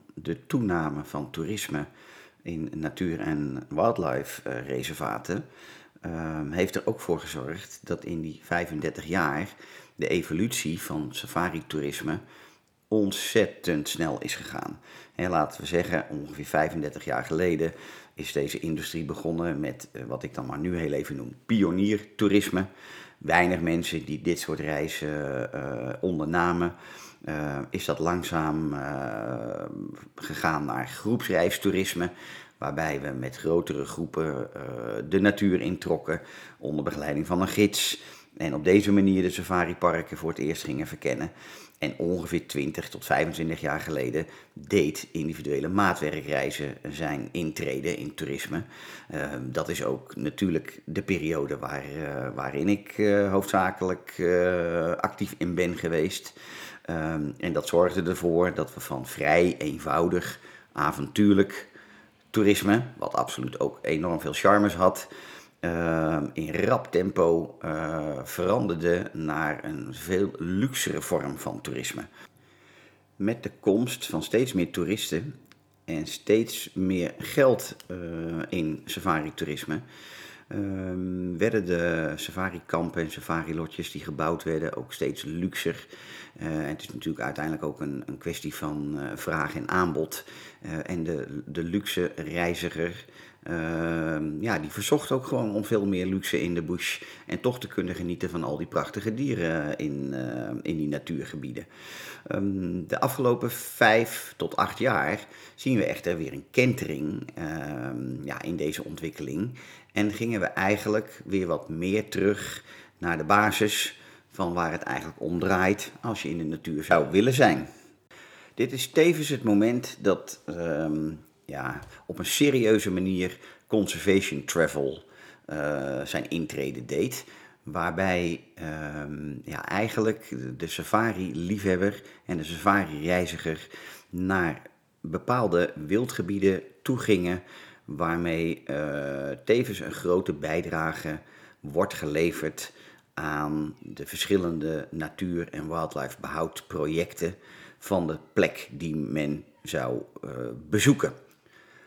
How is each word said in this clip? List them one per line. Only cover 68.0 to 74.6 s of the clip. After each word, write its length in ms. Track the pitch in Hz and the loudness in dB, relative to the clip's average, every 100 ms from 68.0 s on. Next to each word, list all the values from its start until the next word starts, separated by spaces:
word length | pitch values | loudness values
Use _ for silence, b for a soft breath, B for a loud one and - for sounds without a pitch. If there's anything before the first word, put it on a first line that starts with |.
| 76 67 | -4 -4
veranderde 880 | 64 - 90 113 110 85 85 87 - | -6 0 2 2 2 2 4 2 2
naar 520 | 78 78 76 78 76 | -4 -2 0 -2 -2
een 300 | - 76 60 | -6 -8 -8
veel 360 | 67 85 92 101 - | -10 -2 2 2 0
luxere 640 | 85 92 131 131 - 76 | -2 2 0 0 -2 -2
vorm 360 | - 85 69 69 | 0 0 0 -6
van 220 | - - | -6 -8
toerisme. 420 | - 62 64 - - B B B B B B B B B _ - | -6 -6 -6 -8 -12 B B B B B B B B B _ -2
Met 260 | 101 123 | 0 0
de 80 | 101 - | -6 0
komst 460 | - 101 123 - - | 4 4 4 -2 -4
van 160 | 82 | -4
steeds 300 | - 110 127 | 2 2 4
meer 180 | 92 | 2